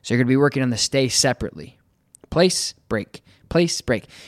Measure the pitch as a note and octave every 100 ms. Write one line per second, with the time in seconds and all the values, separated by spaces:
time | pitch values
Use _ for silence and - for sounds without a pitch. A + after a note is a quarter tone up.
0 | - A#2+ B2 C3 C#3+ C#3 C3 A2+ - C#3
1 | C3 - C#3 B2 F2+ - D2+ _ _ _
2 | _ - - D#3 F#3 - - - _ A2
3 | - - _ _ _ E3 E3+ - - A2+
4 | - -